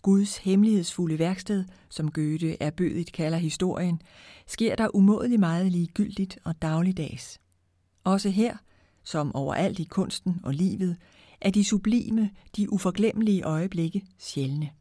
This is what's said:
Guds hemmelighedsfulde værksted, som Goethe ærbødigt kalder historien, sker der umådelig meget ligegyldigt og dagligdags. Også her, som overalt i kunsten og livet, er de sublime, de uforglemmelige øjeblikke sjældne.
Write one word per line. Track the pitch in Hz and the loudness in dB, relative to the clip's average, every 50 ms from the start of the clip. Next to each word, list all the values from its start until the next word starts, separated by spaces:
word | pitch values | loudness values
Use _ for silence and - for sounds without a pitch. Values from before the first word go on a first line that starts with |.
Guds | - 190 196 196 202 202 - | 4 4 4 4 4 0 -4
hemmelighedsfulde | - - 190 190 196 208 226 214 196 165 - - - 180 165 160 156 | -4 0 2 4 6 6 6 4 2 0 -2 -2 -2 -2 -2 0 0
værksted, | 160 175 185 185 - - 208 196 185 190 - - _ _ | 0 -2 -2 -4 -4 -4 -2 -2 -4 -6 -12 -20 _ _
som | - - 156 151 | -8 -4 -4 -4
Goethe | 151 160 151 151 156 160 170 160 - - | -2 -2 -2 -2 -2 -2 -2 -4 -2 -2
ærbødigt | - 151 156 - 185 - - 175 170 - | -4 -4 -2 -2 -2 -2 0 -4 -6 -6
kalder | - - 160 156 165 165 | -4 -4 -2 -2 0 0
historien, | 175 156 - - 185 185 - - 180 180 170 165 - _ - - - - - - _ | -2 -2 -2 -2 -2 -2 -2 -2 -2 -2 -2 -2 -6 _ -20 -20 -20 -20 -20 -20 _
sker | - - - 226 220 - | -16 -4 -2 0 0 2
der | - 220 208 - | 0 0 0 4
umådelig | 202 190 202 214 - - 240 240 220 | 6 6 6 6 4 2 2 4 4
meget | 190 165 165 170 185 190 | 4 4 2 2 2 2
ligegyldigt | 180 175 170 165 _ - 202 - - - 190 190 - - _ | 2 0 -2 -2 _ -4 -4 -2 -2 -4 -4 -4 -6 -10 _
og | 165 165 _ | -8 -6 _
dagligdags. | 165 156 156 160 175 190 185 180 151 - - 127 - - - _ _ _ _ _ _ _ _ _ _ _ _ _ _ | -2 -2 0 2 2 0 0 -2 -6 -8 -8 -12 -14 -16 -18 _ _ _ _ _ _ _ _ _ _ _ _ _ _
Også | 185 190 196 202 202 | 0 0 2 2 0
her, | 185 208 226 240 - - _ _ _ _ _ _ _ _ _ | 2 2 2 0 0 -8 _ _ _ _ _ _ _ _ _
som | - - 156 147 143 - | -6 -4 -2 -2 -2 -2
overalt | 135 139 143 147 - 175 - - - | -2 -4 -2 0 0 0 0 -2 -4
i | 160 | -8
kunsten | - - 190 185 - - - _ 185 175 180 | -4 -2 -2 -2 -2 -4 -4 _ -4 -4 -2
og | - - 139 | -4 -4 -2
livet, | 147 185 190 185 - 190 180 170 - - _ _ - - - - _ | 0 0 0 0 0 -2 -2 -2 -6 -10 _ _ -20 -20 -20 -16 _
er | - 196 | -2 2
de | 196 208 202 | 2 2 2
sublime, | - 220 202 - 214 233 240 - - 220 226 214 202 - - - - - | 4 2 0 2 2 2 2 0 0 0 0 0 0 -2 -10 -20 -10 -4
de | 208 202 - | -4 -2 0
uforglemmelige | - 185 - 185 175 190 208 226 - 208 226 214 196 180 | 0 0 0 0 0 2 0 0 2 2 2 2 2 2
øjeblikke | - 156 156 156 175 190 - 170 165 165 - 196 - - _ _ | 0 -2 -2 -2 -2 -2 -2 -2 -2 -2 -2 -4 -6 -6 _ _
sjældne. | - - - 143 135 135 139 151 156 143 - _ | -16 -8 -6 -4 -2 -2 -2 -4 -4 -6 -10 _